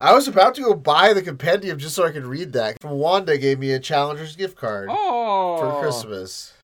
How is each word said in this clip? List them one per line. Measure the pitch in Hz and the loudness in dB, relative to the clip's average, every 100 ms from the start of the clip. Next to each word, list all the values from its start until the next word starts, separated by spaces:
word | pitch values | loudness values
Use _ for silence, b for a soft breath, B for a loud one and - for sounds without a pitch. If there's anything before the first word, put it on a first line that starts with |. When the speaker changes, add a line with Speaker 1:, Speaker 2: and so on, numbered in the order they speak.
Speaker 1:
I | 143 | 6
was | 240 277 | 6 6
about | 196 208 262 | 4 4 4
to | |
go | 254 | 0
buy | 185 143 147 196 | 0 2 4 6
the | 202 | 4
compendium | 175 135 165 202 196 151 | -2 -4 0 0 0 -8
just | 151 151 | -6 0
so | 170 | 0
I | |
could | 151 127 | -2 -8
read | 139 170 | -10 -6
that. | 123 110 113 | -4 -4 -6
Wanda | 147 143 156 190 185 147 | -8 -2 2 2 2 0
gave | 139 135 | 2 0
me | 135 | 0
a | 131 | -4
Challenger's | 131 151 143 151 156 156 | -2 -2 -2 -4 -12 -8
gift | 190 - | -10 -6
card | 117 104 196 | -6 -6 -6
Speaker 2:
Oh! | 381 403 240 233 196 185 170 | -4 -2 -2 0 0 0 -2
Speaker 1:
for | 156 147 | -2 -2
Christmas. | 147 127 110 98 92 - - _ | -2 -4 -6 -10 -10 -14 -18 _